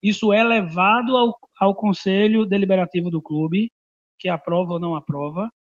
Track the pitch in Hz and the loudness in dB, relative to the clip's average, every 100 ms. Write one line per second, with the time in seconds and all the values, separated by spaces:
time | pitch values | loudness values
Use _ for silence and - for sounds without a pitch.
0 | 202 202 220 202 233 233 180 165 185 226 | 0 0 2 2 2 2 -2 0 2 2
1 | 240 254 233 220 _ _ 196 196 214 185 | 2 2 2 -2 _ _ 0 2 -2 -2
2 | 196 190 214 220 214 196 196 190 175 185 | 0 2 2 2 2 0 2 0 0 -2
3 | 175 165 - 151 156 180 226 _ _ _ | -2 -4 -4 -4 -2 -2 -4 _ _ _
4 | _ _ 185 165 - 175 180 170 170 160 | _ _ -6 -6 -2 -2 -2 -4 -4 -6
5 | - 143 147 160 220 _ | -6 -6 -6 -6 -10 _